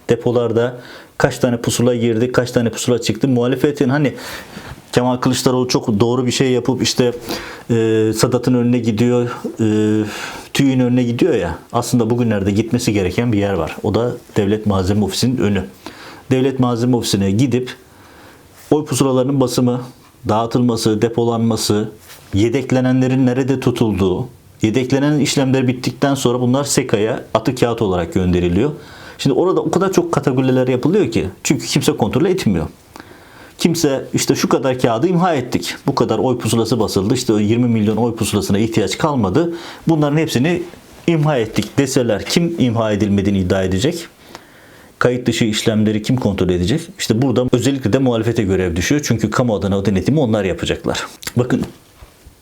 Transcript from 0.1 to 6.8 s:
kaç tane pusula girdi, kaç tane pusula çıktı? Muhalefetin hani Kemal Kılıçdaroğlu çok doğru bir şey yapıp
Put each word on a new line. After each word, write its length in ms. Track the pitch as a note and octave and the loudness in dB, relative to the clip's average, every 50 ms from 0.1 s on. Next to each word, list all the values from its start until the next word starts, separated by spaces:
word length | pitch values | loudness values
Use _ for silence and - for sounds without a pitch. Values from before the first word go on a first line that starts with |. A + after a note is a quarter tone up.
| A#2+ A2+ - B2 A#2 B2 A#2+ A2+ G#2+ A2+ A#2+ B2+ B2+ - - - - - - - - - | -2 0 0 0 0 0 0 0 0 0 0 -2 -4 -8 -16 -18 -20 -20 -20 -14 -2 0
kaç 220 | - C#3+ B2 - | 0 0 2 0
tane 180 | - B2 A#2+ A#2 | 0 0 0 -2
pusula 380 | - B2+ A#2 - A#2+ B2 B2 | -2 -2 0 2 2 2 2
girdi, 360 | A#2+ A#2 A#2+ A2+ A2 B2 B2+ | 2 0 0 2 0 0 2
kaç 200 | B2+ C3 B2 B2 | 2 0 0 0
tane 180 | - B2+ A2+ A2 | 0 0 0 0
pusula 320 | - - - B2 A#2+ A2+ | -2 -2 -2 0 0 0
çıktı? 260 | - - G#2+ - - C#3 | 0 -2 -2 0 0 0
Muhalefetin 640 | B2 A#2+ A#2+ B2+ C3+ B2+ - D3+ D3 - C#3+ B2 | 2 2 2 0 0 0 0 0 0 0 0 0
hani 240 | C3 D3+ D3 A#2+ A2 - - - - - - - - - - - - - - - | 2 2 0 0 -2 -6 -12 -14 -14 -14 -16 -16 -18 -18 -16 -16 -18 -18 -16 -2
Kemal 260 | - B2 B2 B2+ B2 B2 | 0 0 2 2 0 0
Kılıçdaroğlu 500 | - C3 B2+ B2 - C3+ B2+ B2+ B2+ B2 | 0 0 0 0 0 0 0 2 0 0
çok 320 | - C#3+ - - A2 G2+ | 0 -2 0 0 0 2
doğru 260 | A#2+ A#2 B2 C3 - | 2 2 2 0 0
bir 60 | B2 | -2
şey 200 | A2+ - C#3 C3 | 0 0 0 2
yapıp 320 | B2+ A#2+ - - B2+ - | 2 0 0 0 -2 0